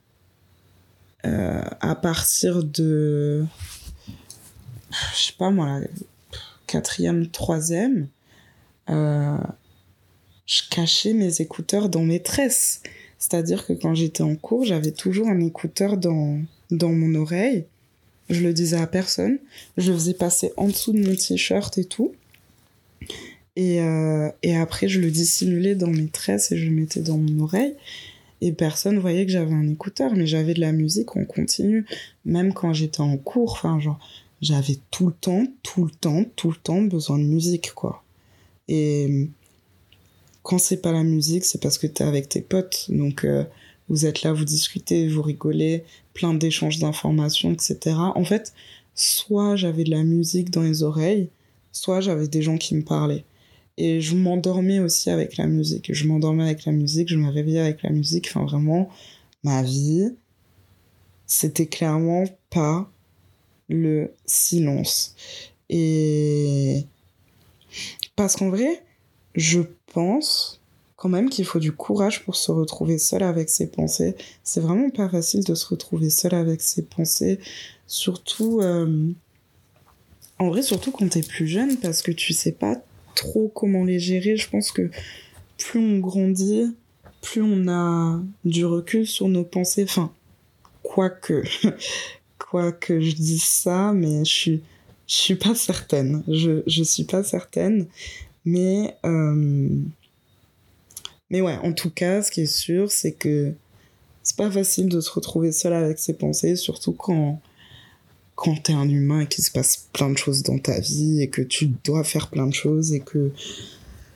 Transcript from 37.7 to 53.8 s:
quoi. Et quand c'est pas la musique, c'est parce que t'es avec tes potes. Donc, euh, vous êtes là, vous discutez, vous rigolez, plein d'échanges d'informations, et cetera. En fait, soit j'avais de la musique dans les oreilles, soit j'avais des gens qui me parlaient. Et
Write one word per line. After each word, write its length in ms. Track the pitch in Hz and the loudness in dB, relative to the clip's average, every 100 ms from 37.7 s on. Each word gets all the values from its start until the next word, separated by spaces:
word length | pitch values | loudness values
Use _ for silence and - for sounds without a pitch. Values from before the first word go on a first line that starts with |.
quoi. 320 | - - - _ _ _ _ _ _ - | -6 -6 -6 _ _ _ _ _ _ -4
Et 600 | 160 151 147 143 143 151 - _ _ _ _ _ _ _ _ _ _ - | 0 2 2 2 0 0 -6 _ _ _ _ _ _ _ _ _ _ -2
quand 80 | 180 | 0
c'est 240 | - 185 | 2 0
pas 120 | 170 | 0
la 120 | 165 | 2
musique, 400 | 160 156 151 175 | 2 2 2 0
c'est 160 | 175 - | 0 -2
parce 160 | 143 - | -2 0
que 100 | 151 | -2
t'es 180 | - | -2
avec 260 | 143 143 139 | 0 0 -2
tes 100 | - | -4
potes. 460 | - 190 185 - - | -2 -2 -2 -6 -2
Donc, 380 | 147 143 139 143 | 0 0 0 0
euh, 180 | 143 143 - - _ - | 0 -2 -8 -20 _ -4
vous 160 | 156 156 | 0 0
êtes 160 | 156 | 0
là, 100 | 160 | -2
vous 140 | 156 151 | 0 0
discutez, 600 | 151 - 185 - 170 160 | 0 -2 -4 0 0 2
vous 140 | 156 | 0
rigolez, 640 | 151 147 151 156 156 165 165 - _ | -2 -2 -2 0 0 -2 -6 -20 _
plein 180 | - 170 | -4 0
d'échanges 460 | 160 160 151 156 156 | 2 0 0 -2 0
d'informations, 760 | 151 156 151 156 151 - 170 | -2 -2 0 2 2 0 0
et 60 | 165 | 0
cetera. 580 | - - - 160 180 - | -2 -2 -2 0 0 0
En 80 | |
fait, 300 | 175 214 - - - - _ | 0 0 -2 -18 -20 -20 _
soit 640 | - - - - 208 208 202 | -2 0 0 0 2 2 2
j'avais 280 | 175 160 | 0 0
de 60 | 160 | 2
la 140 | 156 | 2
musique 460 | 160 165 170 180 180 | 4 2 2 0 0
dans 120 | 175 | 0
les 200 | 160 156 | 2 2
oreilles, 460 | 151 156 160 208 175 - _ _ _ | 0 0 2 2 -2 -8 _ _ _
soit 300 | - - 185 | -8 -2 0
j'avais 280 | 190 156 151 | 0 0 0
des 120 | 156 | 0
gens 160 | 156 160 | 0 0
qui 180 | - | 0
me 80 | 156 | -2
parlaient. 440 | 151 151 147 147 - _ _ _ _ | 0 0 0 -2 -6 _ _ _ _
Et 240 | - | -4